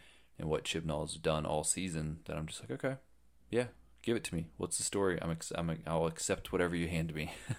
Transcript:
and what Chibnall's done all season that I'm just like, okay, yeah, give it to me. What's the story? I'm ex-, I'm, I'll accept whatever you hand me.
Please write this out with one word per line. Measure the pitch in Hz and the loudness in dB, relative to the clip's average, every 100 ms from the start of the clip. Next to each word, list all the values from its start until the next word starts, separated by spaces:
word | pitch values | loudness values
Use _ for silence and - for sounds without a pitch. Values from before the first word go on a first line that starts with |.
| - - - - | -18 -20 -20 -8
and | 80 | 0
what | 73 - | 0 0
Chibnall's | 82 82 76 80 80 | -2 0 0 -2 -2
done | 82 78 73 | 2 2 2
all | 76 | 0
season | 80 - 92 80 78 80 - | 2 0 0 -2 -2 -4 -6
that | 78 | -4
I'm | 80 | -4
just | - | -8
like, | - | -6
okay, | 135 135 135 - - - - - | -2 -2 -4 -8 -20 -20 -20 -2
yeah, | 113 120 - - - | 0 0 -6 -20 -6
give | - 113 | 0 0
it | - | 2
to | 82 | -2
me. | 82 - | -4 -4
What's | 90 - | -2 -2
the | |
story? | - 101 98 87 | 0 4 4 4
I'm | 85 | 0
ex-, | 82 - - | -2 -2 -2
I'm, | 85 80 80 | 0 -2 0
I'll | 82 82 | 2 2
accept | 82 - 95 - | 2 0 0 0
whatever | 92 87 85 | 2 4 4
you | 85 | 2
hand | 85 82 78 | 2 0 -2
me. | 78 - - | -4 -6 -6